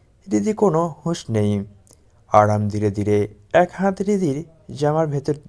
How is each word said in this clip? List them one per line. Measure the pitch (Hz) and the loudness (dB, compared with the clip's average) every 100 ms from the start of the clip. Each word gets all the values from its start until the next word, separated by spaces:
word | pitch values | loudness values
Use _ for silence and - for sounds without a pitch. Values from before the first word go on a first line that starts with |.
| _ _ - | _ _ -4
রিদি | 208 202 | -2 -2
কোনো | 214 208 160 170 151 165 | 2 2 2 0 -4 -6
হুঁশ | 170 - | -6 -2
নেই। | 110 104 101 101 - - - _ _ _ | 0 0 0 -4 -14 -20 -20 _ _ _
আরহাম | 107 104 104 104 | 4 4 2 -2
ধীরে | 104 104 | -2 -2
ধীরে | 101 101 104 101 - _ | -2 0 0 0 -6 _
এক | - 180 | 2 2
হাত | - 196 190 | 0 -4 -2
রিদির | 196 202 180 135 165 - - 123 | -2 0 0 -4 -8 -16 -18 -4
জামার | 147 156 160 | -2 0 0
ভেতর | 143 135 147 | -2 -4 -6